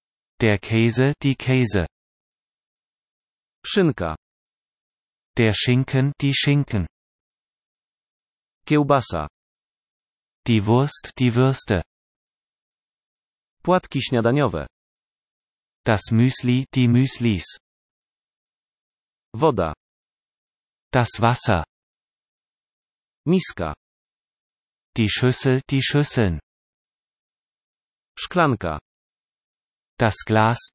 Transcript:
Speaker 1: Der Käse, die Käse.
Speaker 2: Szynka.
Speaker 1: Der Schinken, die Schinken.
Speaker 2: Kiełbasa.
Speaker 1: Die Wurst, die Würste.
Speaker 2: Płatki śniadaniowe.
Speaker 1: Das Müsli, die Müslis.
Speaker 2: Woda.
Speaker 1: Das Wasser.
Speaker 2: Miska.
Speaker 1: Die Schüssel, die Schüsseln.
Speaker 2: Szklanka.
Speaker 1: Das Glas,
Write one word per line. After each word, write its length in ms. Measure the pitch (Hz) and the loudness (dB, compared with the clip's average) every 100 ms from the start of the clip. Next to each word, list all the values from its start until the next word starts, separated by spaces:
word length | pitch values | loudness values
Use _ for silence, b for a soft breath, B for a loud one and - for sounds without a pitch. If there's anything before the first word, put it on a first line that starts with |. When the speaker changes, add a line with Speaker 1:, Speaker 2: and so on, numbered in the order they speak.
| _ _ _ _ | _ _ _ _
Speaker 1:
Der 160 | 113 104 | 0 0
Käse, 560 | - 113 117 113 135 147 | 0 0 2 2 0 0
die 140 | 139 131 | -2 -2
Käse. 500 | 127 131 120 101 82 - _ _ _ _ _ _ _ _ _ _ _ _ _ _ _ _ | 0 0 2 0 -2 -8 _ _ _ _ _ _ _ _ _ _ _ _ _ _ _ _
Speaker 2:
Szynka. 500 | - 202 170 - 85 78 _ _ _ _ _ _ _ _ _ _ _ - | -4 0 0 0 -6 -8 _ _ _ _ _ _ _ _ _ _ _ 0
Speaker 1:
Der 160 | 113 | 2
Schinken, 580 | 107 - 123 131 131 139 - | 2 0 0 0 0 -2 -2
die 140 | 143 | -2
Schinken. 520 | 135 - 143 139 110 85 - _ _ _ _ _ _ _ _ _ _ _ _ _ _ _ _ - | 0 2 0 0 -4 -4 -10 _ _ _ _ _ _ _ _ _ _ _ _ _ _ _ _ -2
Speaker 2:
Kiełbasa. 600 | 151 143 139 - 85 76 - _ _ _ _ _ _ _ _ _ _ - | 0 2 0 0 -6 -8 -12 _ _ _ _ _ _ _ _ _ _ 0
Speaker 1:
Die 200 | 110 104 | 0 2
Wurst, 460 | 120 143 - - - | 2 2 -4 -10 -2
die 140 | 123 | 0
Würste. 480 | 117 131 131 - 95 - _ _ _ _ _ _ _ _ _ _ _ _ _ _ _ _ _ | 2 2 0 -2 -4 -4 _ _ _ _ _ _ _ _ _ _ _ _ _ _ _ _ _
Speaker 2:
Płatki 400 | - 180 - 139 | -2 0 0 -6
śniadaniowe. 640 | - 120 113 143 131 85 73 - _ _ _ _ _ _ _ _ _ _ | -2 0 2 2 0 -2 -8 -14 _ _ _ _ _ _ _ _ _ _
Speaker 1:
Das 300 | - 107 - | -2 0 0
Müsli, 540 | 113 127 - 123 123 135 | 2 2 2 0 -2 -2
die 140 | 131 120 | 0 2
Müslis. 680 | 120 135 - 120 95 - - _ _ _ _ _ _ _ _ _ _ _ _ _ _ _ _ _ | 4 2 -2 -2 -2 -4 -10 _ _ _ _ _ _ _ _ _ _ _ _ _ _ _ _ _
Speaker 2:
Woda. 400 | 110 156 113 82 76 _ _ _ _ _ _ _ _ _ _ _ | 0 0 2 -2 -6 _ _ _ _ _ _ _ _ _ _ _
Speaker 1:
Das 280 | 127 117 - | -2 0 0
Wasser. 440 | 117 123 - 92 87 _ _ _ _ _ _ _ _ _ _ _ _ _ _ _ 143 | 0 0 0 -2 -2 _ _ _ _ _ _ _ _ _ _ _ _ _ _ _ 0
Speaker 2:
Miska. 480 | 185 - - 80 73 _ _ _ _ _ _ _ _ _ _ _ | 0 0 -6 -8 -8 _ _ _ _ _ _ _ _ _ _ _
Speaker 1:
Die 140 | - 107 | -2 -2
Schüssel, 540 | - 127 127 135 131 - | 0 0 0 0 -2 -2
die 120 | 135 | -4
Schüsseln. 560 | - 147 147 - 101 78 - _ _ _ _ _ _ _ _ _ _ _ _ _ _ _ _ - | 0 0 0 0 0 -2 -8 _ _ _ _ _ _ _ _ _ _ _ _ _ _ _ _ -14
Speaker 2:
Szklanka. 600 | - 180 156 117 85 76 - _ _ _ _ _ _ _ _ _ _ - | -6 0 0 0 -4 -8 -12 _ _ _ _ _ _ _ _ _ _ -4
Speaker 1:
Das 180 | 113 - - | -2 -2 0
Glas, 320 | 110 110 120 - | 2 2 0 -6